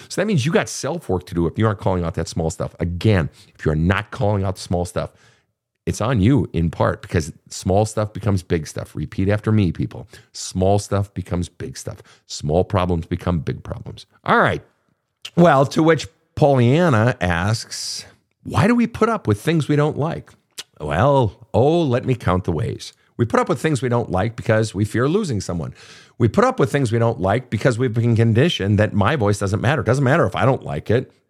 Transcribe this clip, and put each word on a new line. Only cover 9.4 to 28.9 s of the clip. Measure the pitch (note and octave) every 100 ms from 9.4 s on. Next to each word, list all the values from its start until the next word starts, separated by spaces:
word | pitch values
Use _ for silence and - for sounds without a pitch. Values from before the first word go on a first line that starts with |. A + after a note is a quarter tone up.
| -
me, | G#2+ F2+
people. | - - - - - _
Small | - - F#2+ F#2 G2+
stuff | - G2 G2+ -
becomes | - F2 E2+
big | - C#2+ C2
stuff. | - - - _ -
Small | - C#2 D#2+
problems | F#2 G2 F2+ F2 -
become | - - F2
big | - B1+
problems. | - - - - - _
All | - A#3
right. | D#3+ E2+ - _ _ _ _ _ - -
Well, | E3+ C#3 C#3+
to | -
which | D#3+ D#3+ - _ _ -
Pollyanna | D3 C3+ A#2 D3 F3 A2 A#2 -
asks, | F2 E2+ F#2+ A2+ - - - - - _ _ _
"Why | - - F#3+
do | A#3+
we | A3+
put | - A3
up | A3 -
with | G#2
things | - E3 C#3
we | D3
don't | D3+ -
like?" | D#3 - - _ _ - - -
Well, | D2 D2 C#3 C#3 A2+ - -
oh, | G#2 C#3 E3+
let | D3+ A#2+ -
me |
count | B2 - F2+
the | F2+
ways. | D#2 C2 - - - _ -
We | A2+
put | B3
up | A#3+
with | E3+
things | D#3+ C#3
we | B2+
don't | A#2+ A2
like | F2+ G#2+ A2+
because | - A2 A2
we | F#2 G#2
fear | G#2+ C3+
losing | F#3+ F#3+ G#2
someone. | - F2 D2 - - - - -
We | -
put | - B3
up | B3+
with | -
things | C#3+ A#2+
we | A2+
don't | A#2 E2+
like | F#2 A#2 -
because | G#2+ C#3+ A2+
we've | C3
been | A2+ A#2 A2
conditioned | A#2 G#2+ E3+ - G2 G2+
that | G#2+